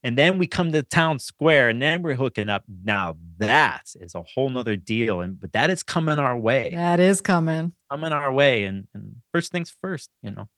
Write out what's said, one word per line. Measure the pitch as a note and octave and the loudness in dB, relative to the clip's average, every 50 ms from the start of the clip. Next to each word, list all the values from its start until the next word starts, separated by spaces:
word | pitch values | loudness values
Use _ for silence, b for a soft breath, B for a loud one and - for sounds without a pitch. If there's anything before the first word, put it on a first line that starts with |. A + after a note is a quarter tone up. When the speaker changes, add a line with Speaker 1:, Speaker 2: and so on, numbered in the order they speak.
Speaker 1:
And | - B2+ A#2+ C3 | -2 -2 2 4
then | C#3+ E3+ F#3+ F#3+ | 4 4 4 2
we | F3+ E3 | -2 -2
come | - - F3 E3+ | 0 -2 -2 0
to | D#3 D#3 | 0 0
the | C#3 | -2
town | _ - E3+ E3 D#3+ D#3 B2+ | _ 0 2 2 2 0 -4
square | - - - _ D3 D#3+ D#3+ C#3+ B2+ A#2 | -6 -12 -10 _ 2 4 6 6 6 4
and | A2+ A#2+ | 2 2
then | C3+ D3+ D#3+ F3 | 0 0 0 0
we're | F3 E3 C3+ | -2 -4 -2
hooking | B2 C3+ B2+ - - G#2 G#2 | -2 -2 -2 -2 -4 -4 -2
up. | G2+ G2 - - G2+ F2+ F#2 | -2 -4 -4 -8 -18 -10 -4
Now | G#2+ G#2 G2 F#2+ F2 D#2+ D#2+ E2+ E2+ E2 E2+ | -2 -2 0 -2 -4 -6 -10 -14 -20 -8 -4
that | G#2 G#2+ A#2+ D3+ D3+ B2 D#2+ - - - - F#2 | 0 2 4 4 4 4 0 -6 -14 -18 -20 -18
is | F#2 E2+ - | -18 -12 -12
a | F2 E2+ | -12 -12
whole | - - B2+ C3 C3+ | -8 -4 -2 -2 -2
nother | C3 B2+ A#2+ A#2 G#2+ G2 | -2 -4 -2 -2 -4 -4
deal. | E2+ - A2 A2+ A#2 A2 G2+ F2 | -4 -4 -2 0 0 0 0 -2
And, | F2 F#2 F#2+ - | -4 -6 -8 -10
but | - E2+ | -14 -6
that | _ G#2+ B2+ E3 | _ 0 0 2
is | F#3 - - | 0 -2 -4
coming | - - F3 D#3+ D#3 D3+ D3+ | -4 -4 -2 0 0 0 0
our | C#3+ C3 B2 A#2+ | 0 0 -2 0
way. | A2 A2 B2 C3+ A#2 - E3+ | 0 2 2 2 0 -2 -4
Speaker 2:
That | E3+ E3+ F3 F3 F3 | -2 0 2 4 4
is | F3+ F#3+ G3 F#3+ | 4 4 4 2
coming. | - - F#3+ F3 D#3+ D#3+ D#3+ D#3+ D#3+ E3+ - _ _ _ | 0 0 2 2 2 0 -2 -2 -4 -6 -8 _ _ _
Speaker 1:
Coming | C#3 D3 D#3 D#3+ D3+ | -8 -6 -4 -4 -4
our | C#3+ D3 C#3 | -2 -2 0
way. | C3 C3+ C#3+ C#3 B2+ A2 G2+ | 2 4 4 4 4 2 0
And, | G2 G2 G2 F#2+ _ _ | -2 -4 -8 -10 _ _
and | G2+ G2+ G2+ - B2 _ _ - | -18 -16 -16 -20 -20 _ _ -4
first | E3+ E3+ - | -4 -4 -2
things | - F3 E3+ - | -6 -8 -8 -8
first, | - _ - F#3 F#3 D3 - - _ _ - | -12 _ -10 -8 -8 -8 -10 -16 _ _ -12
you | A2 | -12
know? | G2+ G#2 G2+ G#2+ _ | -12 -12 -14 -16 _